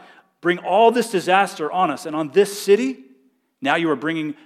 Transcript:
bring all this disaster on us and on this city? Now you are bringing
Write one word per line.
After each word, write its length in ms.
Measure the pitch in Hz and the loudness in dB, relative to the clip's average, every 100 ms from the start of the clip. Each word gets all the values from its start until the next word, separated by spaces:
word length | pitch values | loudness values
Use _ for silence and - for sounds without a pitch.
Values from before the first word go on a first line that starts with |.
| - _ _ _ | -16 _ _ _
bring 180 | 170 180 | -4 -2
all 340 | 175 185 233 | 0 4 4
this 180 | 240 233 | 4 0
disaster 640 | 185 156 190 196 - 151 | -2 2 2 2 -2 -6
on 180 | 180 180 | -2 -2
us 160 | 135 165 | -2 -6
and 80 | |
on 140 | 151 151 | -6 0
this 340 | 156 202 202 | 2 2 0
city? 440 | - 208 262 254 - _ _ _ _ _ | 2 2 2 -6 -14 _ _ _ _ _
Now 140 | 135 | -2
you 160 | 165 165 | 0 0
are 60 | 135 | -2
bringing 400 | 151 165 151 - | -4 -6 -6 -10